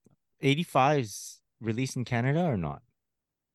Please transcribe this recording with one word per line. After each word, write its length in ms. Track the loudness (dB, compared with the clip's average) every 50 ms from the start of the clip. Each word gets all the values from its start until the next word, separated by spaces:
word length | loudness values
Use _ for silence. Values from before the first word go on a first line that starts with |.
| _ _ _ _ _ _ _ -2
eighty-fives 1000 | 0 2 2 2 0 0 2 4 4 4 4 2 0 -2 -6 -12 -14 -16 -18 -20 _ _ _ -8
release 340 | -4 -4 -2 -2 -2 -4 -4
in 80 | -4 -4
Canada 400 | -2 -2 0 0 2 0 0 0
or 120 | 0 0
not? 260 | 0 -2 -4 -6 -8 -14 _ _ _ _ _ _ _ _ _ _ _ _ _ _